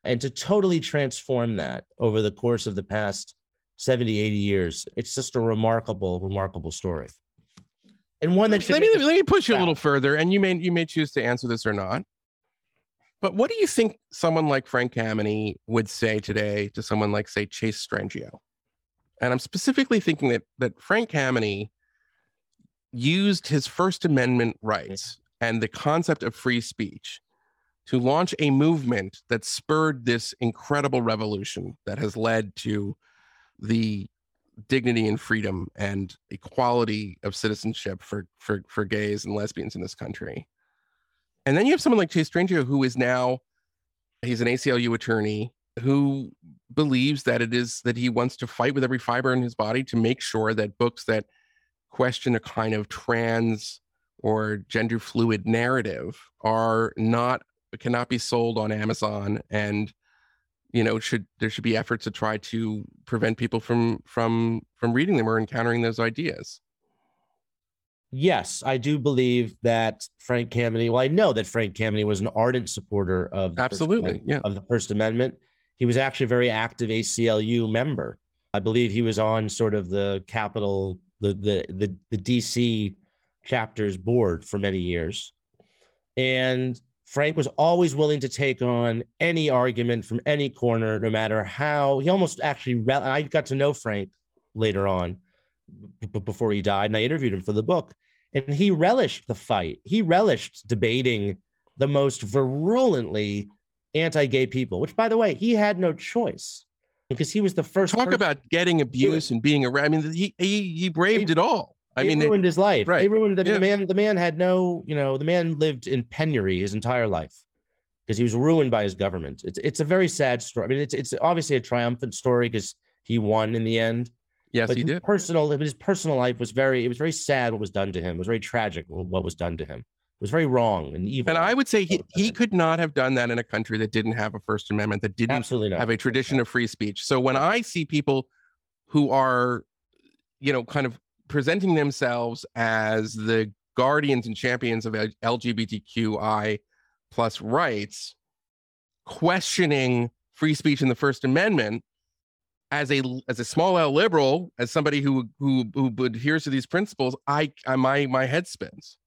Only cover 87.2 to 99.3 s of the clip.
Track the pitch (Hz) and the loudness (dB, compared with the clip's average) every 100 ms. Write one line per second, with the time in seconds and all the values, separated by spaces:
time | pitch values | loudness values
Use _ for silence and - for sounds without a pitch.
87.2 | 151 156 131 - 160 175 175 135 151 147 | 0 0 -2 2 2 4 2 2 2 0
88.2 | 131 - 139 123 123 120 120 113 - _ | -2 -2 -2 0 0 2 0 -2 -8 _
89.2 | 165 165 151 127 127 120 117 117 - 113 | 0 2 2 2 2 0 -2 -2 -2 -4
90.2 | - 147 139 - 120 113 110 110 110 110 | 0 0 -2 0 0 2 0 0 0 0
91.2 | 110 110 95 127 147 147 139 135 147 196 | 0 0 -2 -4 -2 2 2 2 2 2
92.2 | 175 - 151 135 131 120 110 135 131 139 | 0 -2 -4 -4 -2 0 2 0 0 -2
93.2 | 147 156 147 135 143 143 117 101 95 _ | 0 -4 -2 0 0 0 -4 -4 -6 _
94.2 | _ _ _ 107 110 98 98 92 87 92 | _ _ _ -2 0 2 0 0 -2 -8
95.2 | _ _ _ _ _ 95 101 _ 98 104 | _ _ _ _ _ -20 -20 _ -10 -8
96.2 | 92 98 113 101 98 98 104 107 120 156 | -8 -4 -2 0 0 0 0 0 -2 0
97.2 | 127 95 92 104 110 175 - - _ _ | -2 -2 -2 -2 0 -2 -2 -20 _ _
98.2 | _ 139 135 143 202 165 175 254 170 - | _ -6 -4 2 2 4 4 4 0 -2
99.2 | - | -8